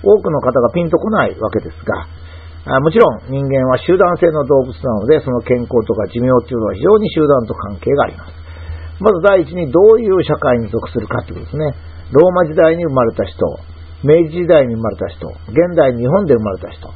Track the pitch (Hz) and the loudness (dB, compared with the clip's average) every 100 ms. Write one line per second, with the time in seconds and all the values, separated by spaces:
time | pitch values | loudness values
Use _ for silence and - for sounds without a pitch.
0 | 202 208 196 147 127 120 117 175 170 165 | 4 2 2 -2 0 0 0 0 0 -2
1 | 214 214 110 92 107 107 101 - - - | 0 0 -2 -4 -4 -4 -6 -10 -8 -8
2 | - - - - - - - 131 151 226 | -10 -16 -20 -18 -20 -16 -2 0 2 4
3 | 202 110 - 135 139 135 127 127 - 180 | 2 2 -8 -6 -2 0 2 0 2 2
4 | 180 175 170 151 131 139 131 - 135 107 | 2 2 0 0 2 2 2 -6 -4 -2
5 | 110 156 135 123 113 123 117 123 110 107 | 2 2 2 -4 0 -2 0 -2 0 -2
6 | 95 120 127 123 117 123 104 - 156 214 | -2 -2 2 2 0 -4 -4 0 2 4
7 | 202 165 151 135 110 - 101 101 - 139 | 2 0 2 2 0 -8 -8 -6 -2 0
8 | 110 - - - - - - - - - | 0 -4 -18 -18 -18 -16 -14 -12 -14 -2
9 | 202 180 196 196 139 175 151 156 208 226 | 0 4 4 4 0 -4 0 4 6 6
10 | 220 190 151 147 139 120 113 113 - 120 | 4 0 0 0 0 0 -2 -6 -6 -8
11 | 104 110 85 85 85 143 151 - - - | -6 -8 -8 -14 -10 -4 -4 -6 -14 -16
12 | - 131 180 180 165 156 160 165 170 131 | 2 4 6 4 0 4 2 2 0 0
13 | 113 - 95 - 85 - - - - - | 0 -2 -6 -4 -4 -4 -16 -18 -18 -6
14 | 139 165 160 170 170 160 127 113 110 95 | 2 4 2 -2 4 4 4 -2 -6 -6
15 | 90 - - - - 117 175 170 139 120 | -10 -10 -14 -14 -4 0 0 2 2 0
16 | 123 190 180 120 107 92 - - - | 0 0 2 0 0 -6 -10 -14 -18